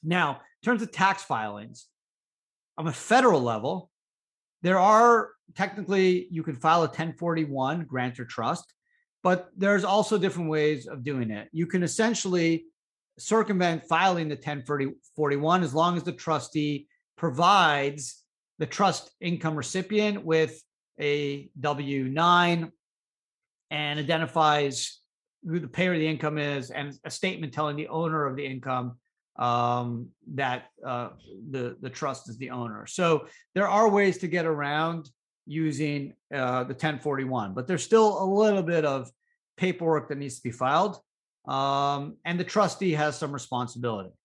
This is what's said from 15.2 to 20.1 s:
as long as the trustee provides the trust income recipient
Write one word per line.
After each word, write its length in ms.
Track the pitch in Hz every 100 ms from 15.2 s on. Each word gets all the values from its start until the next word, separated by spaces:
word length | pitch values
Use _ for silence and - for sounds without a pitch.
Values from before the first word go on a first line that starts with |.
| 147 143 151 180
as 120 | 165
long 220 | 139 170 175
as 60 |
the 100 | 170
trustee 760 | 131 - 156 127 156 147 143 - _ _ _
provides 1080 | 170 131 170 202 165 147 139 147 131 - _ _ _ _
the 80 | 156
trust 440 | - 196 165 - _
income 340 | 180 175 160
recipient 720 | 156 135 185 185 208 208